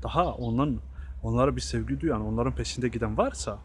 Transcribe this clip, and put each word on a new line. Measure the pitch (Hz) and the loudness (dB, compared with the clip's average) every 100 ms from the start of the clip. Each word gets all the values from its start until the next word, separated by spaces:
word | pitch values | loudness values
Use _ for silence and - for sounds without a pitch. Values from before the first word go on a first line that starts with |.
daha | 113 151 175 | -2 2 2
onun, | 110 123 113 147 113 - - - - | 0 0 2 2 0 -4 -12 -10 -6
onlara | 113 117 135 127 | 0 4 4 2
bir | |
sevgi | - 120 113 139 | -2 -2 -2 0
duyan, | 160 117 | 0 0
onların | 107 113 123 127 | 0 2 0 0
peşinde | - - 123 | -4 0 -2
giden | 117 110 110 | 0 -2 2
varsa | 240 - - 104 | 0 0 -6 -6